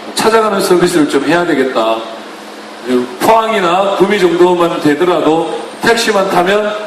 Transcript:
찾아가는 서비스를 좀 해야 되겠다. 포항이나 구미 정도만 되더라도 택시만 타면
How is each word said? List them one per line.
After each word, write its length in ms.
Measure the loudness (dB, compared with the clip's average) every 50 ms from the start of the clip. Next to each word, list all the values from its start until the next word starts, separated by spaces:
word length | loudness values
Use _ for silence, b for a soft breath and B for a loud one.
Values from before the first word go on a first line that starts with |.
| -14 -10 -6
찾아가는 460 | -2 0 2 2 2 2 0 0 -2
서비스를 480 | 2 2 2 4 2 2 2 2 2 2
좀 160 | 0 0 0
해야 220 | 0 0 0 0
되겠다. 500 | 0 0 0 0 0 0 0 0 0 -2 -2 -6 -10 -14 -14 -16 -16 -16 -18 -18 -18 -18 -18 -18 -18 -16 -12 -4 -2 -2 -2 -2 -4 -4 -2
포항이나 760 | 2 2 4 4 2 0 0 0 0 2 2 0 0 0 2 2
구미 200 | 2 2 2 2
정도만 640 | 2 2 4 2 2 2 2 2 0 0 0 0
되더라도 800 | 0 0 2 2 2 2 2 2 2 2 0 0 -2 -4 -6 -8 -10 -12 -10 -2
택시만 460 | 0 0 0 2 0 0 0 0 0 0
타면 440 | 0 0 2 2 2 0 0 -2 -4 -6 -8